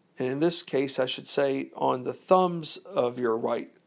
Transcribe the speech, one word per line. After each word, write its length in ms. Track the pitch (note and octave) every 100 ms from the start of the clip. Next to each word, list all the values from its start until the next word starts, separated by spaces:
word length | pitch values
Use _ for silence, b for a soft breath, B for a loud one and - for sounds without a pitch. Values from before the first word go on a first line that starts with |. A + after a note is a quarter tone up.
| _ -
And 100 | B2+
in 120 | C3+
this 220 | E3 -
case, 360 | - C3+ C#3 -
I 80 | B2+
should 200 | - -
say 440 | - C#3 C3+ C#3 -
on 300 | C3+ C3 B2+
the 80 |
thumbs 640 | B2 - F#3 F3+ E3+ D#3 -
of 420 | - G3 B2 A#2+
your 180 | A#2 A2+
right, 340 | A#2 A#2 - _